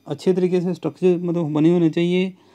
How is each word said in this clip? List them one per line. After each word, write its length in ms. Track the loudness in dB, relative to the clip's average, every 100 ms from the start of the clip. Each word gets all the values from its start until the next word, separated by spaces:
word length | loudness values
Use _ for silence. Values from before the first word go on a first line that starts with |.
| -14
अच्छे 260 | -4 -2
तरीके 280 | 0 0 0
से 120 | -2
स्ट्रक्चर 440 | -4 -8 -2 0 0
मतलब 360 | -2 -4 -2
बने 200 | 2 4
होने 160 | 4 2
चाहिए, 440 | 0 0 0 -2 -6 _